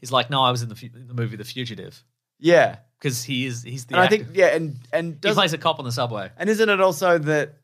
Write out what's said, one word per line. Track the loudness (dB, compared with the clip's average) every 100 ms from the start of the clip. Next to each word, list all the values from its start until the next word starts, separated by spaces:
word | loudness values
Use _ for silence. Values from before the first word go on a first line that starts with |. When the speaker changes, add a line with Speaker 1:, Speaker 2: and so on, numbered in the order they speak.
Speaker 1:
is | -2
like, | 0 0
"No, | 2
I | 2
was | 2
in | -6
the | -12
fu-, | -16 -18
in | -10
the |
movie | -6 -6 -6
The |
Fugitive." | -12 -10 -10 -12 -14 -18 _ _ _ _
Speaker 2:
Yeah. | 4 6 6 0 _ _
Speaker 1:
'Cause | -6 -4
he | -4 -4 -4
is, | -6
he's | -10 -14 -2
the | 2
Speaker 2:
And |
I | 4
Speaker 1:
actor. | 2
Speaker 2:
think, | 0
yeah, | 2 2 2
and, | -4 -8 -6
and | -4 -4
Speaker 1:
He | -4
Speaker 2:
doesn't | 0 2
Speaker 1:
plays | 0
a | 0
cop | -2 -2
on | -4
the |
subway. | -4 -4 -4 -10 -4
Speaker 2:
And | -2
isn't | 2 2
it | 4
also | 2 2 2 2
that | 2 0 -2 -8